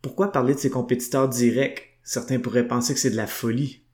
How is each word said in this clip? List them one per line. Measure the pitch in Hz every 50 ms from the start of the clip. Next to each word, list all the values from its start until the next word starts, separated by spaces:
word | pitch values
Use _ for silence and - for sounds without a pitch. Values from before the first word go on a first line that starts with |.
Pourquoi | - 131 - - 196 202
parler | - 139 123 127
de | 139 139
ses | - 131
compétiteurs | 131 127 120 - 127 120 - - - 135 131 131
directs ? | 120 120 120 120 107 123 139 - - - - _ _ _
Certains | _ - - 120 117 - 131 123
pourraient | - 123 107 123 117 120
penser | 120 120 120 -
que | 139 -
c'est | - 131
de | 107
la | 113 107
folie. | - - - - 113 117 123 143 135 - - _ _